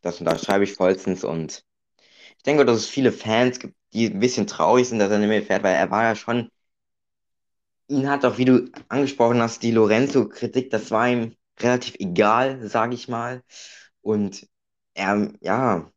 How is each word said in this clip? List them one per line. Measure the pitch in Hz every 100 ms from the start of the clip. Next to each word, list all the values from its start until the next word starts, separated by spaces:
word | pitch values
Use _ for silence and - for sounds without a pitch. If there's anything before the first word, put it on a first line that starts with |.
das | 87 87
unterschreibe | 82 85 - 101
ich | 98
vollstens | - 92 95 - 90
und | - 82 78 - _ _ _ _ _ _ - _
ich |
denke, | - 147
dass | 127 113
es | -
viele | - 127
Fans | 110 113 110 127 123
gibt, | - - _
die | 107 113
ein | 95
bisschen | 123 123 104
traurig | - 80 123 123
sind, | 113
dass | 98
er | 104
nicht | 104
mehr | 107
fährt, | - 95
weil | 98
er | 87 90
war | 101
ja | 113
schon, | 107 - 120 117 _ _ _ _ _ _ _ _ _ _ _ _ _ -
ihn | 139 135
hat | 143
auch, | 135 107
wie |
du | 127 123 - - -
angesprochen | 131 135 - 117 120
hast, | 117 -
die | 117
Lorenzo-Kritik, | 113 107 110 139 139 117 - 120 135 -
das | 110 -
war | 110 123
ihm | 123 113 - _ -
relativ | 120 123 123 -
egal, | 98 87 104 113 131 135 107
sag | 117 120
ich | 120 -
mal. | 117 120 127 _ - - - - _
Und | - 107 101 - - _ _ _ _
er, | - 98 104 104 -
ja, | 87 107 131 92 76